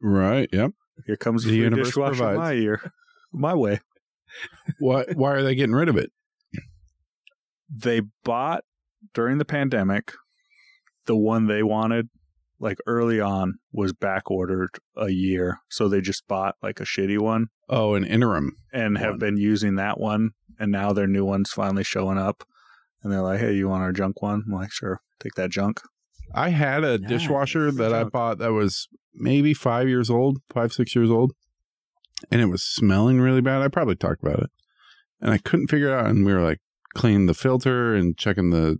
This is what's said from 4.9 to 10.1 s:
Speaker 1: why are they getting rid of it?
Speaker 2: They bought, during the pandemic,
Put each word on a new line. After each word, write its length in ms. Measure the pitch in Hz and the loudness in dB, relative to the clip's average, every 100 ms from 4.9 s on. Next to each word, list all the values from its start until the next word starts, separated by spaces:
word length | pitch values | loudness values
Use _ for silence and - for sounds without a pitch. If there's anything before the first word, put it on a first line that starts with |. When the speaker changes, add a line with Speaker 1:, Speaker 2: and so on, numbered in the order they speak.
| 131 127 | 0 0
Speaker 1:
why 180 | 147 139 | 0 0
are 100 | 135 | 2
they 120 | 135 | 0
getting 200 | 131 139 | 2 2
rid 140 | 131 165 | 2 2
of 80 | 98 | 2
it? 160 | - _ _ _ _ - - - _ _ _ _ _ _ _ _ - | -2 _ _ _ _ -16 -16 -20 _ _ _ _ _ _ _ _ -20
Speaker 2:
They 280 | 117 120 117 104 _ | -6 0 0 0 _
bought, 400 | - 117 147 170 - _ _ _ 214 | -4 -2 -2 -4 -8 _ _ _ -10
during 240 | - 117 143 | -2 0 0
the 60 | |
pandemic, 680 | 147 147 139 117 95 101 - | -2 -2 0 0 0 0 -4